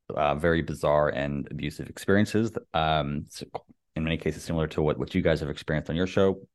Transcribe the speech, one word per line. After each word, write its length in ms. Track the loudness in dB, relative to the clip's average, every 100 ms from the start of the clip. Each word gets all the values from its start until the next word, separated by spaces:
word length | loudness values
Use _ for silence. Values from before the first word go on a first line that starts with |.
| -8
uh, 280 | 0 0 2
very 260 | 2 2
bizarre 480 | 0 -2 2 4 2
and 360 | 0 -2 -4 -6
abusive 400 | -6 -8 -8 -12
experiences. 600 | -6 2 4 4 2 0 -4 -4
Um, 540 | 0 2 2 0 -4 -8
so 160 | -14 -12 -14 _ _ _
in 100 | -4
many 120 | -2 -2
cases, 260 | -2 -4
similar 260 | -4 -2 -2
to 120 | 0
what, 180 | 0 0
what 160 | -2
you 60 | 0
guys 200 | 2 2
have 100 | -2
experienced 400 | -6 -4 -4 -2
on 60 | -2
your 100 | 0
show. 340 | 2 2 2 -8